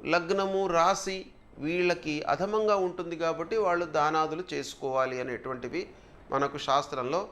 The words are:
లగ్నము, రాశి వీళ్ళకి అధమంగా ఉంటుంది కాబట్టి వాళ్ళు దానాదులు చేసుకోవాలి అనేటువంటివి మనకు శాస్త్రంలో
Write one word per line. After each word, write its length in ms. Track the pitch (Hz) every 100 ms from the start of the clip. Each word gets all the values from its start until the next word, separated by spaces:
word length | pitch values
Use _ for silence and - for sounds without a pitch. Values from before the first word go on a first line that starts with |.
| -
లగ్నము, 500 | 170 165 196 190 190 190 170
రాశి 420 | 170 190 196 190 - - - -
వీళ్ళకి 500 | 143 175 175 175 156 151 -
అధమంగా 440 | 143 190 214 214 202 185
ఉంటుంది 300 | 180 170 165
కాబట్టి 320 | 165 160 170 226
వాళ్ళు 300 | 202 175 175 151
దానాదులు 460 | 151 160 156 156 185
చేసుకోవాలి 680 | 147 139 - 139 131 127 131
అనేటువంటివి 580 | 131 117 131 131 120 160 196 - - - -
మనకు 260 | 135 143 143
శాస్త్రంలో 640 | - 135 139 135 123 165 202